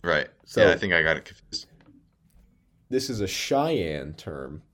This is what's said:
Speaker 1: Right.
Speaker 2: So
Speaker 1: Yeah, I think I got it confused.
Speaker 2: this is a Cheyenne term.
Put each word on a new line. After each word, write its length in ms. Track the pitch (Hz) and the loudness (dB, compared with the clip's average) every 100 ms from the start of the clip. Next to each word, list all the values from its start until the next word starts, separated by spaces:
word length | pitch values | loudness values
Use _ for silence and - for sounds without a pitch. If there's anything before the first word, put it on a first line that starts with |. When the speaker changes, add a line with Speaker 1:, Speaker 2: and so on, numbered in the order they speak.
Speaker 1:
Right. 240 | 87 78 - _ - | 2 0 0 _ -6
Speaker 2:
So 160 | - | 4
Speaker 1:
Yeah, 80 | 82 | 6
I 40 | 82 | 6
think 160 | 101 | 2
I 100 | 85 | 2
got 140 | 80 76 | 4 0
it 80 | - | -4
confused. 420 | - _ - - _ - - _ _ _ - _ _ _ _ _ | -20 _ -16 -16 _ -20 -20 _ _ _ -20 _ _ _ _ _
Speaker 2:
this 200 | 127 131 | -2 -2
is 100 | 113 | -2
a 60 | 98 | -2
Cheyenne 880 | - - 139 156 147 85 76 69 78 | -4 0 0 2 0 -2 -4 -8 -12
term. 480 | - 73 67 76 _ | -12 -10 -10 -14 _